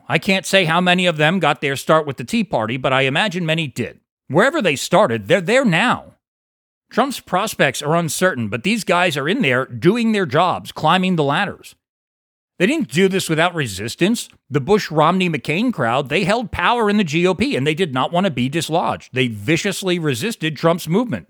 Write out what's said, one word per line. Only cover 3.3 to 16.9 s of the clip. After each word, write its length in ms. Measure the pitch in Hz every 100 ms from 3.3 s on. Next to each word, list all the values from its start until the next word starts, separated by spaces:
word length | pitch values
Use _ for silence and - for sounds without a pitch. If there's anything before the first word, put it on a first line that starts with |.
| 175
many 220 | 160 160 135
did. 340 | 123 90 - _ _ -
Wherever 340 | 143 254 330
they 140 | 185 135
started, 520 | - 269 185 113 101
they're 140 | 156
there 240 | 165 254 254
now. 480 | 165 233 85 64 _ _ _ _ _ _ _ _
Trump's 280 | - 277 -
prospects 640 | - 185 214 - 147 -
are 140 | 147 170
uncertain, 540 | 160 - 185 123 107
but 120 | 117
these 220 | 185 226
guys 340 | 180 175 180 143
are 100 | 143
in 140 | 254
there 240 | 151 127 127
doing 460 | 120 160 240 226
their 160 | 214 170
jobs, 440 | 147 175 101 -
climbing 440 | - 156 185 185 170
the 80 |
ladders. 500 | 139 156 185 - - - _ _ _ _ _ _ _ -
They 100 | 190
didn't 220 | 320 190
do 200 | 160 190
this 180 | 185 -
without 260 | 156 180
resistance. 760 | 170 123 95 113 - 175 233 - _ -
The 120 | 135
Bush-Romney-McCain 1120 | 127 208 - 156 156 185 180 151 - 160 254
crowd, 340 | 185 117 127 135
they 160 | 160
held 300 | 185 233 220
power 360 | - 180 240
in 60 | 208